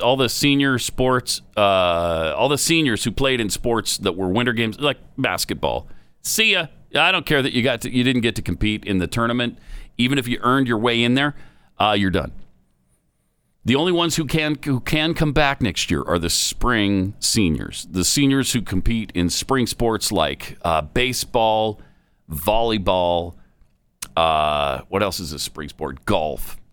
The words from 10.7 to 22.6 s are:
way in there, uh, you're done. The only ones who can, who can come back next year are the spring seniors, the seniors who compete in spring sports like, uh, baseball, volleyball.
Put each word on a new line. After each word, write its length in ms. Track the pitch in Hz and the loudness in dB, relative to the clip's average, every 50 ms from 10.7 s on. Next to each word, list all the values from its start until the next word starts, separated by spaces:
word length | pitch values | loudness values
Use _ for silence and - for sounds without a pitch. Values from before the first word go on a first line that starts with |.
| 117 107 | 0 0
way 240 | 113 120 117 117 120 | 2 2 2 2 2
in 120 | 120 123 | 4 4
there, 220 | 135 143 147 - - - - - - _ _ _ - | 2 2 0 -2 -6 -14 -20 -20 -20 _ _ _ 0
uh, 160 | 101 107 104 | 2 2 4
you're 140 | 104 98 95 | 4 2 2
done. 220 | 87 92 67 62 - - - - - _ _ _ _ _ _ _ _ _ _ _ _ _ _ _ _ _ _ _ _ _ - | 2 0 -2 -4 -8 -12 -14 -16 -20 _ _ _ _ _ _ _ _ _ _ _ _ _ _ _ _ _ _ _ _ _ -2
The 120 | - 123 | 0 2
only 160 | 135 165 185 175 | 2 2 2 2
ones 240 | 170 170 170 - | 0 0 0 0
who 80 | 165 160 | -2 -2
can, 340 | 131 - 156 151 151 156 131 - | 0 0 0 0 0 -2 -4 -2
who 160 | 151 135 120 | -2 -2 -2
can 340 | - - - 156 156 165 160 | -2 -2 -2 0 0 0 0
come 180 | - 165 151 131 | 0 0 2 4
back 300 | 156 147 139 139 - 131 | 4 2 2 2 0 -2
next 280 | 98 87 - - - | -2 -2 -2 -2 -2
year 120 | 85 71 65 | -2 -2 0
are 160 | - 85 87 | 0 0 0
the 100 | 82 85 | 2 0
spring 840 | - - - - - - - 120 123 110 101 98 101 95 95 98 104 - | 0 0 0 -2 -2 0 0 2 2 2 2 2 2 2 0 -2 -4 -4
seniors, 680 | - - - 120 101 82 76 60 50 - - - - - | -4 0 2 2 2 2 2 0 -4 -8 -10 -12 -12 -6
the 140 | 82 92 87 | -2 -2 0
seniors 480 | - - 143 143 135 135 139 127 - - | 2 2 2 4 4 2 2 0 0 -2
who 60 | 123 | -2
compete 520 | 95 - 95 92 - - 117 113 107 - - | -2 -2 -2 0 2 2 0 0 -2 -4 -2
in 160 | 87 87 85 | 0 0 0
spring 360 | - - - - 135 131 120 107 | 0 -2 -2 0 0 0 0 0
sports 420 | - - 120 117 110 98 - - | -2 -2 0 0 0 0 -2 -2
like, 480 | 104 90 78 71 69 - - - - - - | 0 2 0 0 0 -4 -10 -14 -12 -6 -2
uh, 180 | 85 82 78 76 | 0 0 0 0
baseball, 1000 | 76 - 123 127 127 123 - - - - 120 113 110 110 110 110 110 104 - - - - _ _ _ _ _ _ - | -2 0 0 0 0 0 -4 -4 -2 0 0 2 2 2 2 0 -2 -4 -6 -12 -20 -20 _ _ _ _ _ _ -12
volleyball. 1080 | 78 73 - 104 104 113 | -10 -6 0 2 2 2